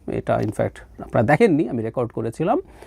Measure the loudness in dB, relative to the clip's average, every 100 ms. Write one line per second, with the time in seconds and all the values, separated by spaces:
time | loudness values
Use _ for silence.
0 | -6 -4 0 0 0 0 -2 -4 -18 -18
1 | -4 0 2 4 4 4 0 -2 -4 -4
2 | -4 -4 -6 -4 -2 -2 -4 -14